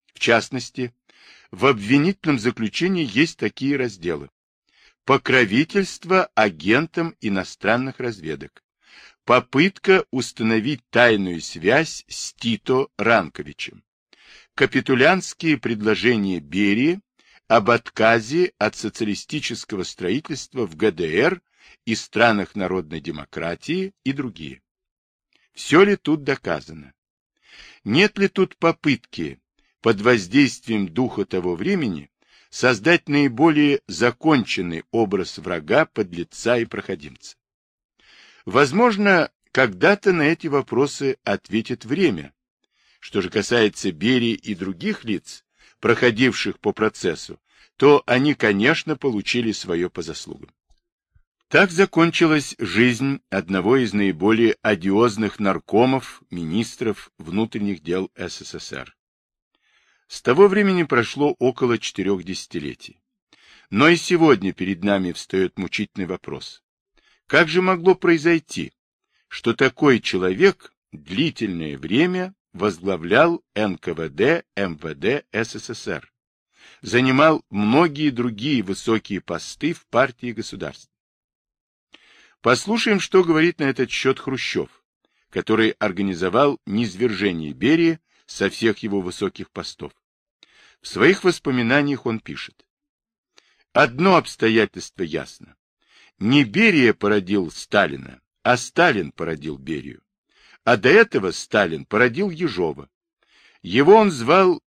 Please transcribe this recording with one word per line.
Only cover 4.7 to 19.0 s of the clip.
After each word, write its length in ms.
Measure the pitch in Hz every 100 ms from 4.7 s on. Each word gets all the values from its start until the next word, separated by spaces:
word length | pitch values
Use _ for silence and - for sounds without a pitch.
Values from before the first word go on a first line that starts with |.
| _ _ _
покровительство 1300 | - 135 - 127 110 110 160 202 185 - 165 185 -
агентам 800 | - 107 80 87 120 160 - 165 -
иностранных 800 | 110 98 87 - 95 117 131 -
разведок, 640 | 120 101 78 73 73 _ _ _ _ - - _
попытка 800 | - 123 - 135 185 - - 190 -
установить 720 | 127 - - 113 113 113 143 _
тайную 500 | 113 120 107 92 85
связь 640 | - 85 87 139 160 - -
с 240 | - -
Тито 540 | - 117 113 - 131 135 -
Ранковичем, 880 | 104 113 80 - 71 - - - _ _ _ _ _ - _
капитулянские 1040 | - 135 135 - 127 143 185 - - 165 139
предложения 800 | - 113 107 98 107 117 98 90
Берии 600 | 71 90 104 104 147 190 - _ _ _ -
об 220 | 113 104
отказе 800 | 117 - - 110 117 110 160 180 -
от 180 | 107 -
социалистического 1080 | 107 -